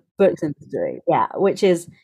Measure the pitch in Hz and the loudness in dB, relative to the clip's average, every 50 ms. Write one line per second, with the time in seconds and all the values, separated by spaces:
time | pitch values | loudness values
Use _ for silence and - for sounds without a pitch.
0 | _ _ _ - 196 180 170 - - 147 143 - - - - 107 85 71 62 - | _ _ _ 2 4 4 2 0 -4 -8 -8 -8 -12 -10 -6 -6 -6 -6 -6 -6
1 | - - 160 123 107 - - - 185 196 - 196 214 190 180 170 170 - - _ | -4 -2 0 0 0 -2 -2 -2 0 0 0 2 2 2 2 0 -4 -10 -20 _